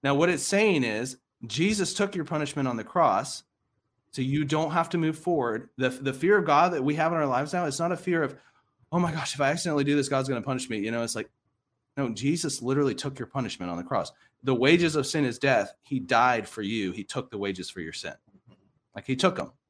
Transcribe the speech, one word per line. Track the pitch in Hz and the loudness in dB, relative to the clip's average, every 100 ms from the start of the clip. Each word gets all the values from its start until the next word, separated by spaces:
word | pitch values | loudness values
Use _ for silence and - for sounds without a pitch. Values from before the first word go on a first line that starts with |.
Now, | 135 | 2
what | 139 170 | 2 2
it's | 175 | 2
saying | - 196 214 170 | 0 2 4 4
is | 120 107 127 127 _ _ 120 | 2 -2 -4 -8 _ _ -10
Jesus | 107 185 214 185 | 0 0 2 -2
took | - 202 | 0 -2
your | 196 | -2
punishment | 147 156 143 147 135 | -4 -2 -2 -2 -2
on | 113 | -2
the | |
cross, | - 180 156 98 120 - _ _ _ _ _ _ _ | -4 4 4 4 0 -10 _ _ _ _ _ _ _
so | - | -6
you | 131 143 | -2 0
don't | 143 156 160 | 0 0 2
have | 170 165 | 0 0
to | 175 | 0
move | 160 156 | 0 -2
forward. | - 170 120 110 - - | -2 0 0 -2 -6 -2
The, | 131 | -2
the | 127 135 | 0 -6
fear | 131 165 208 | -2 4 4
of | |
God | 160 147 175 | 6 4 4
that | 170 | 2
we | 131 | 0
have | 151 160 | 2 2
in | 170 | 2
our | 147 | 0
lives | 123 147 | 0 0
now, | 180 | -2
it's | 165 135 | -2 -2
not | 165 | -2
a | 175 | -2
fear | 185 170 | 0 0
of, | 143 135 _ _ _ _ _ | 0 -4 _ _ _ _ _
"Oh | 170 | 0
my | 170 | 0
gosh, | 156 135 | -2 -6
if | 135 | 0
I | 139 | 0
accidentally | 165 170 147 | 0 0 0
do | 139 147 | 2 2
this, | 135 | 2
God's | 135 131 | 0 0
gonna | 123 | -4
punish | 113 127 - | -2 -4 -4
me." | 110 | -4
You | 104 | -2
know, | 117 | -2
it's | 117 117 | -4 -4
like, | 110 _ _ _ _ _ _ - | -8 _ _ _ _ _ _ -6
no, | 131 | -4
Jesus | 107 135 165 160 - | -2 -2 0 -2 -4
literally | 120 135 143 | -2 2 2
took | 113 143 135 | 0 -6 -8
your | 117 | -8
punishment | 139 117 - 90 | -6 -6 -6 -8
on | 87 | -8
the | |
cross. | 87 120 82 _ _ _ | -4 -4 -4 _ _ _
The | 131 | -2
wages | 127 131 175 170 | 2 6 6 4
of | 151 135 | 2 0
sin | 160 | 0
is | 135 117 | 0 0
death. | 139 123 - - | 2 2 2 -6
He | _ 131 | _ -6
died | 127 120 123 120 101 | 2 4 4 2 -2
for | - | -6
you. | 101 113 95 | -4 -2 -4
He | 92 | -4
took | 98 - - | -8 -8 -8
the | 107 | -6
wages | 98 92 90 | -4 -4 -8
for | 95 | -10
your | 80 | -10
sin. | - - - _ _ _ - _ _ _ | -10 -12 -14 _ _ _ -20 _ _ _
Like, | 107 - | -16 -6
he | 131 | 2
took | 185 185 | 2 2
'em | - _ | -8 _